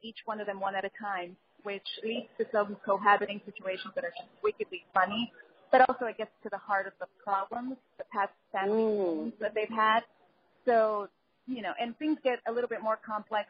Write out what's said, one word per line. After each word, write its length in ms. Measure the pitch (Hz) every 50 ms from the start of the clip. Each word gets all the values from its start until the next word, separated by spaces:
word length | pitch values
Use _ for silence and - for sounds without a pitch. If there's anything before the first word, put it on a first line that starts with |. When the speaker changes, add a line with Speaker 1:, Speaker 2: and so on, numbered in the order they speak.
Speaker 1:
each 160 | - 226 220 - -
one 160 | - 214 214
of 60 | 208 208
them 120 | 196 196
one 140 | 190 196 196
at 100 | 190 190
a 60 | 190 - -
time, 380 | 220 208 196 185 180 175 185 - _ _ _ _
which 260 | - 208 202 196 - - - - -
leads 260 | 220 233 240 233 - - -
to 80 | 226 220
some 260 | - 214 208 202 208 - -
cohabiting 560 | - 196 190 208 208 202 196 208 202 202 208 -
situations 480 | 208 196 - - 190 185 190 - 202 -
that 100 | 185 175
are 100 | 170 - -
just 120 | - - _ _
wickedly 420 | - - - - 214 - - 180 - _ -
funny. 360 | 196 180 185 208 220 240 233 _ - - - _ _ - -
But 160 | - 262 254 -
also 180 | 254 - 254
it 120 | 226 214 -
gets 140 | 220 - _ _
to 80 | - 220
the 80 | 202 190
heart 300 | - - 208 196 196 190
of 60 | - -
the 60 | 180 - _ _ -
problems, 540 | - 196 196 190 - 220 240 247 254 262 247 _ _ _ -
the 60 | 190
past 280 | - - 214 196 202 - _ _ _
family 300 | - 196 196 196 214 226
Speaker 2:
Mm. 240 | 220 220 214 208 190
Speaker 1:
problems 280 | 180 165 156 156 226 - -
that 140 | 214 202 -
they've 160 | 214 214 208
had. 340 | 226 220 214 220 220 233 - - _ _ _ _ _ _ _ _ _ _ -
So, 440 | - 240 226 220 214 214 208 202 190 _ _ _ _ _ _ -
you 160 | - 254 240
know, 120 | 202 180 - -
and 160 | 240 240 233 -
things 180 | 311 311 311 302 -
get 160 | 262 247 233 - -
a 40 |
little 160 | 226 240 247 233
bit 140 | 226 214
more 160 | 220 220 220 220
complex 520 | - - 214 214 208 - 220 208 208